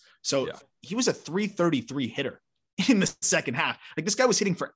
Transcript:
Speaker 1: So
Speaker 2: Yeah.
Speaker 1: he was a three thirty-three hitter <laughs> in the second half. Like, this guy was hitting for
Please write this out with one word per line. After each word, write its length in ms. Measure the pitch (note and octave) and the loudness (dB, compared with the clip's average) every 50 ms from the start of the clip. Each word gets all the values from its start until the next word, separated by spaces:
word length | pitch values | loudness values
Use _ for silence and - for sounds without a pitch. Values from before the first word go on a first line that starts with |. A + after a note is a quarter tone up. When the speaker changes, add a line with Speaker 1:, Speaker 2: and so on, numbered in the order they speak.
| - _ _ _ | -10 _ _ _
Speaker 1:
So 260 | - - C#3 C#3 B2+ | -4 -2 0 0 0
Speaker 2:
Yeah. 120 | - - - - _ _ _ - | -2 -6 -10 -16 _ _ _ -12
Speaker 1:
he 120 | B2+ F#3 | -8 -4
was 140 | A#3+ B3+ B3 | -2 0 0
a 60 | D3+ | 0
three 320 | - - - D#3 G3 G#3+ | -2 -4 -6 -4 -2 -2
thirty-three 600 | G3+ G#3 - F3 E3+ D3+ B2+ A#2 - C3 C#3+ C3 A2 | -2 0 0 2 2 2 0 -2 -2 -4 -4 -4 -4
hitter 340 | - - C#3 A2+ - - _ _ _ _ _ _ _ - | -4 -4 -4 -4 -6 -10 _ _ _ _ _ _ _ -2
<laughs> 100 | F3+ - | 2 4
in 120 | B3 G3 | 4 4
the 160 | F3+ - - - - | 4 2 0 -2 -2
second 320 | - F#3 D#3+ - C#3+ B2 | 0 0 0 0 -2 -2
half. 240 | D3+ D#3+ C#3+ C#3+ - - - - | -2 -2 -2 -4 -6 -10 -12 -8
Like, 80 | - D#3+ | -6 -2
this 100 | F3+ - | -2 2
guy 120 | - B3+ | 2 4
was 120 | B3+ G3 - | 4 4 2
hitting 160 | G#3 G3+ E3+ | 2 0 0
for 200 | - - - - | -2 -4 -6 -4